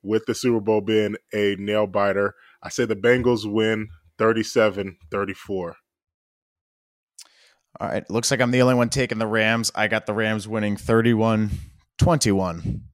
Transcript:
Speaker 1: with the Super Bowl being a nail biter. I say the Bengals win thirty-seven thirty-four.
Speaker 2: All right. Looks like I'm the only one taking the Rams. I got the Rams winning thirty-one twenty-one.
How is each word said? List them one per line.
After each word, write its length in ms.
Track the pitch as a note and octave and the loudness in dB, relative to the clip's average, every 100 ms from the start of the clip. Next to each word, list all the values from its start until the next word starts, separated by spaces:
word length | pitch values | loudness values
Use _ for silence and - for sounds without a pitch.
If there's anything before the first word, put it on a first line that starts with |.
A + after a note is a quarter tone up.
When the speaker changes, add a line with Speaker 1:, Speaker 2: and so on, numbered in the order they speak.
Speaker 1:
with 240 | G2 A2 - | -2 -2 -2
the 80 | |
Super 260 | B2+ B2+ A#2 | -2 0 0
Bowl 200 | G2+ G#2+ | 2 0
being 360 | G2 A2 G#2 G#2 _ | 2 0 0 -4 _
a 240 | G#2+ G2+ G2 | -2 0 -2
nail 280 | G2+ G#2+ G#2 | -2 -2 0
biter. 480 | G2+ G2+ G2 G2+ - _ _ | 0 0 0 -2 -4 _ _
I 60 | - | -12
say 160 | - | -4
the 100 | A#2 | -2
Bengals 560 | G2+ A#2 B2 B2 A#2+ G#2+ | 0 2 4 2 0 0
win 380 | G#2+ A2 A2 G#2+ - _ - | 0 0 -2 -6 -16 _ 0
thirty-seven 800 | A2 A2+ A2 B2 A2 F#2+ F#2+ F2 - | 0 0 0 2 2 0 -10 -12 -10
thirty-four. 680 | G2+ G2+ F#2+ - G2 E2+ D#2+ _ _ _ _ _ _ _ _ _ _ _ _ _ - - _ _ _ _ - | -8 -6 -10 -8 -8 -8 -14 _ _ _ _ _ _ _ _ _ _ _ _ _ -20 -20 _ _ _ _ -12
Speaker 2:
All 80 | - | -6
right. 200 | G#2 - | -6 -4
Looks 220 | A2 A#2 | -4 -2
like 100 | C3 | 2
I'm 120 | B2 | 2
the 100 | B2+ | 4
only 120 | B2+ B2+ | 4 4
one 140 | A#2+ | 0
taking 280 | C3+ B2 A2 | 0 -2 -2
the 80 | A2 | -2
Rams. 460 | A2 A2 A#2 A2 | 0 2 0 -2
I 140 | - G#2+ | -2 -2
got 180 | A2 - | -2 -2
the 60 | |
Rams 320 | G#2 A2 G#2+ G#2 | -2 -2 -2 -4
winning 300 | A2 G#2 G2 | -4 -4 -4
thirty-one 760 | - A2+ A#2 A2+ A2 A2 G#2+ - - _ _ - | 2 2 4 2 2 2 0 -4 -10 _ _ 0
twenty-one. 840 | - D#3 A2 G2 F#2 E2 - - - | 2 2 2 0 -2 -6 -8 -8 -12